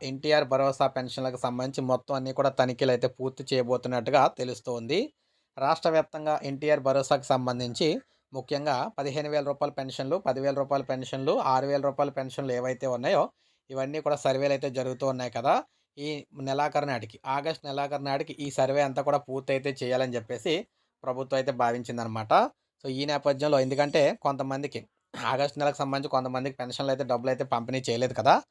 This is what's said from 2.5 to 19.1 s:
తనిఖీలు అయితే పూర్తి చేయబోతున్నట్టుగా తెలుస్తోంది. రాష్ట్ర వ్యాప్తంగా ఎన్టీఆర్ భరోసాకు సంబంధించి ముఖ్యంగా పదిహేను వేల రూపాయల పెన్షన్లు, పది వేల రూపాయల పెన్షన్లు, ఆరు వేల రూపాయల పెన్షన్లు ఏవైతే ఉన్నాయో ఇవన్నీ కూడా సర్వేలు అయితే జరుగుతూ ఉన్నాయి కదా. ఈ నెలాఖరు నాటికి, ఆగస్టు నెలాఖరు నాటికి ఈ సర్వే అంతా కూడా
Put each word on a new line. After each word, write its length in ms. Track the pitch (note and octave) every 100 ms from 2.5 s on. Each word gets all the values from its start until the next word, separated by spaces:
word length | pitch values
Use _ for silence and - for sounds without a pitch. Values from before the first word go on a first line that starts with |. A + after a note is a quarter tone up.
తనిఖీలు 420 | C3 B2+ B2 C3+
అయితే 140 | B2 B2+
పూర్తి 340 | - B2+ C3
చేయబోతున్నట్టుగా 800 | C3 C3 A#2+ B2+ B2+ B2 A2+ C#3 D3
తెలుస్తోంది. 640 | - B2+ A2+ B2 A#2+ A#2 F3 D4 _ _ _ _ -
రాష్ట్ర 340 | C3+ D#3+ E3+
వ్యాప్తంగా 440 | D#3+ D3+ D#3 D3+ D3+
ఎన్టీఆర్ 400 | C#3 C3+ D3+ D3
భరోసాకు 440 | C3+ C#3 C3+ C#3+ -
సంబంధించి 640 | C3 B2+ B2 B2 B2+ D#3 A#3+ - _ _
ముఖ్యంగా 440 | C3 C3 C#3+ D3 B2+ D3+
పదిహేను 360 | - C#3 D3 D3
వేల 140 | D3 C#3
రూపాయల 260 | C#3+ C#3+
పెన్షన్లు, 440 | - C3+ - C3+ F#3
పది 220 | E3+ C#3
వేల 140 | C#3
రూపాయల 300 | C#3 C#3 C#3
పెన్షన్లు, 500 | C3 C3 B2+ C3+ C3+ A#3+ D3
ఆరు 200 | C3 C#3
వేల 160 | C#3
రూపాయల 280 | C#3 C3 C#3+
పెన్షన్లు 420 | C#3 C3+ - C3+
ఏవైతే 340 | B2 B2+ B2 C3+
ఉన్నాయో 360 | A#2+ C#3+ E3+ - _ _ _ -
ఇవన్నీ 280 | C3+ C3+ D3+
కూడా 160 | D3+ C#3+
సర్వేలు 380 | C#3 C3 C#3+
అయితే 140 | C#3 C#3+
జరుగుతూ 360 | B2+ B2+ B2+ C3+
ఉన్నాయి 240 | B2+ B2
కదా. 220 | A#2+ C3+ A#3+ - _ _ -
ఈ 120 | D3+ D3 - C#3+
నెలాఖరు 460 | C3+ C#3 D3 C#3+ C#3+
నాటికి, 300 | A#2+ A2 - C3+
ఆగస్టు 360 | C#3 D#3+ D#3+ C#3+
నెలాఖరు 380 | C#3 C#3+ C#3+
నాటికి 300 | C#3 C#3 D3+
ఈ 140 | - C#3+
సర్వే 320 | C#3+ C3+ C#3+
అంతా 200 | C#3 C3
కూడా 160 | C#3+